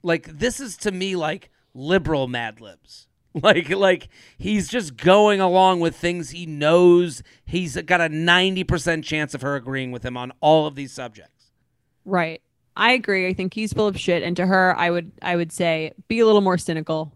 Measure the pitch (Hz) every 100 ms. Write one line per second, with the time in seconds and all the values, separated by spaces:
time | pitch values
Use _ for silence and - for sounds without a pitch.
0 | 175 165 - 151 240 240 262 - 214 185
1 | 190 185 156 151 _ _ _ 123 143 185
2 | 143 151 131 123 113 110 107 87 _ -
3 | _ _ _ 156 190 180 151 190 196 180
4 | - _ - - 190 208 175 240 165 117
5 | 175 202 208 202 185 185 190 180 170 -
6 | 170 175 143 170 165 147 147 175 180 175
7 | 175 123 - _ - 180 175 143 160 180
8 | 165 151 170 175 190 190 - 175 165 160
9 | 143 156 151 135 135 139 120 135 127 123
10 | 123 123 123 - 151 160 151 139 139 -
11 | 123 - 78 _ _ _ _ _ _ _
12 | - 185 165 160 _ _ _ - 220 254
13 | 208 190 185 185 185 - 214 - 214 185
14 | - 175 170 175 180 190 185 - 175 175
15 | 165 _ - 175 170 - 170 160 156 -
16 | _ 226 220 208 190 180 - 160 156 160
17 | 156